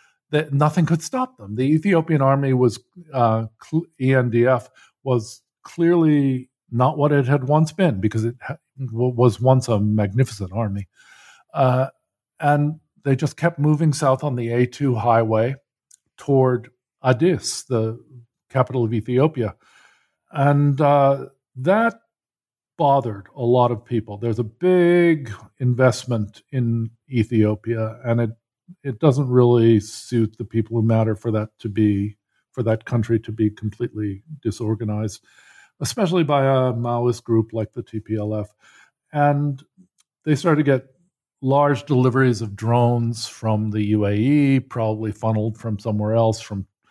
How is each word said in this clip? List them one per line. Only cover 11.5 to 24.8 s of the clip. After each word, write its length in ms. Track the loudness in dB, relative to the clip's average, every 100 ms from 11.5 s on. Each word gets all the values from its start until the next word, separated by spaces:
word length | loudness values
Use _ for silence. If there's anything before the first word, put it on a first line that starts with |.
Uh, 320 | -2 0 0 -2 -8 _ _ _ -4
and 400 | 0 2 0 -4 _ _
they 100 | -2
just 220 | 0 -2 -2
kept 240 | -2 0
moving 320 | 0 2 0
south 320 | 0 0 0
on 100 | -2
the 160 | -4 -2
A 160 | 0 0
two 300 | -2 -2 0
highway 580 | 2 2 2 0 0 -4 _ _ _ -20 _ -12
toward 540 | 0 2 4 0 -4 _ _ _
Addis, 580 | 0 2 2 0 -4 -10
the 400 | -4 -2 -2 -6 -14 -20 -20 _ _
capital 340 | -2 -2 0
of 80 | -2
Ethiopia. 640 | -2 -2 2 2 0 -6 -8 _ _ _ _ _ _ _
And, 480 | 0 2 4 2 2
uh, 460 | 2 4 4 0 -6 _ _
that 460 | -6 0 2 0 -4 _ _ _ _ _ _ _ -2
bothered 500 | 2 2 0 -8 -14 -6
a 80 |
lot 260 | 0 2 2
of 140 | 0
people. 340 | -6 -6 -6 -6
There's 220 | -6 -4
a 40 |
big 880 | -6 -4 0 2